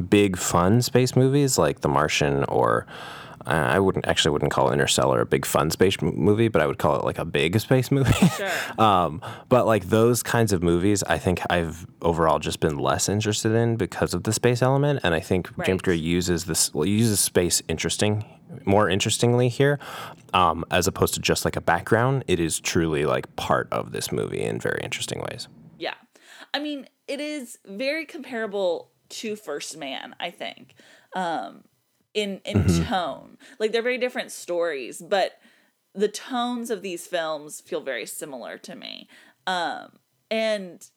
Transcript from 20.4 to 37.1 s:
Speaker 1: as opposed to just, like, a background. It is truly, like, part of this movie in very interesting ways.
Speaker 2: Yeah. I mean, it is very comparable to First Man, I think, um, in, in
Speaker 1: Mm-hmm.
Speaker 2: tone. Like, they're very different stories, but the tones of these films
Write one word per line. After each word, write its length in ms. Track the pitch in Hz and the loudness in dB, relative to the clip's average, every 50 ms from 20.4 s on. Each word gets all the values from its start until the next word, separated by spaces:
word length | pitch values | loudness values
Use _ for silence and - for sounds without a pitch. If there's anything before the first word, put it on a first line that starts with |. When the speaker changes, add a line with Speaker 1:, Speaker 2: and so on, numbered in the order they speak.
| 90 82 80 82 82 - | 4 4 4 0 -2 0
Speaker 1:
as 160 | - 92 87 98 | 2 2 2 2
opposed 260 | 87 - 92 87 - | 0 2 0 0 0
to 40 | - | 0
just, 240 | - - 80 - - | 0 0 0 0 0
like, 100 | 82 - | -2 -2
a 60 | - | -2
background. 640 | - - 85 85 - - 117 110 117 131 139 131 - - | 0 0 0 0 2 2 2 2 4 2 0 -2 0 0
It 120 | 90 85 | 0 0
is 200 | 85 78 73 - | 0 0 -2 -4
truly, 460 | - - - 92 82 80 78 73 73 | -4 -2 0 0 2 2 0 0 0
like, 280 | 71 64 64 - - - | 0 0 -2 -4 -6 -10
part 320 | - - - - 64 - - | -6 -2 0 0 0 0 -2
of 200 | - 58 - - | -4 -6 -6 -6
this 200 | 58 52 - - | -6 -8 -6 -4
movie 300 | - 58 52 50 50 50 | -4 -4 -4 -4 -4 -4
in 180 | 50 53 55 55 | -4 -4 -4 -4
very 200 | - - - 50 50 | -4 -4 -4 -4 -6
interesting 360 | - - - - - - 50 | -6 -8 -8 -8 -6 -8 -8
ways. 260 | 50 - - 120 - - - - - - - - | -8 -8 -10 -10 -12 -16 -18 -20 -20 -20 -14 -10
Speaker 2:
Yeah. 180 | 165 147 - - _ _ _ _ _ - - - - - - | -8 -8 -8 -10 _ _ _ _ _ -20 -20 -20 -14 -8 -8
I 60 | 277 | -6
mean, 280 | 294 302 294 277 240 - _ _ _ - | -6 -6 -8 -10 -12 -16 _ _ _ -8
it 120 | 269 269 | -8 -6
is 360 | 294 302 302 302 247 240 - - _ | -6 -6 -8 -8 -10 -12 -16 -20 _
very 400 | - 196 202 262 269 294 320 320 | -14 -10 -6 -4 -4 -4 -4 -6
comparable 840 | - - 330 254 262 262 226 220 214 190 202 196 180 165 - - _ _ _ _ - | -10 -12 -16 -12 -10 -8 -6 -6 -4 -4 -2 -2 -2 -2 -4 -6 _ _ _ _ -18
to 260 | - - - 220 214 | -14 -10 -8 -8 -8
First 420 | 208 - - 143 151 - - - 156 | -8 -8 -10 -10 -8 -10 -12 -12 -12
Man, 380 | 151 135 135 - - 123 - - | -10 -10 -10 -10 -12 -14 -12 -10
I 100 | - 175 | -10 -10
think, 460 | 180 - 139 110 - - - - _ _ - - - - _ _ - | -10 -10 -12 -12 -14 -14 -20 -20 _ _ -20 -20 -20 -20 _ _ -8
um, 480 | 185 185 170 165 135 98 - - - - _ _ _ _ _ _ _ _ _ - | -6 -4 -4 -4 -6 -6 -8 -12 -18 -20 _ _ _ _ _ _ _ _ _ -6
in, 280 | 208 208 101 98 - - | -4 -4 -4 -6 -8 -6
in 180 | - - 101 - | 0 2 2 4
Speaker 1:
Mm-hmm. 200 | - 87 82 80 | 4 4 2 2
Speaker 2:
tone. 520 | - - 185 175 147 - - - - - - - - - - | 0 -2 -2 -2 -4 -6 -10 -14 -20 -20 -20 -20 -18 -6 -4
Like, 120 | 220 220 | -2 -2
they're 100 | 208 226 226 | 0 0 -2
very 140 | 247 247 247 | -2 -2 -2
different 320 | 240 247 247 254 180 - | -2 -4 -4 -6 -8 -8
stories, 680 | - - - - 175 170 170 170 151 139 123 98 - - | -10 -12 -8 -4 -2 -2 -2 -2 -2 -4 -8 -10 -12 -12
but 320 | 175 156 202 190 175 - - _ _ _ _ _ _ _ _ _ _ _ - | -6 0 0 2 2 0 -4 _ _ _ _ _ _ _ _ _ _ _ -4
the 140 | 196 208 202 | -2 -2 -2
tones 640 | 208 - - - 262 240 240 247 247 240 233 233 | -2 -4 -10 -6 -4 -4 -2 -2 -4 -6 -6 -6
of 100 | 233 185 | -6 -6
these 240 | 175 196 175 175 - | -6 -8 -8 -10 -8
films 540 | - | -6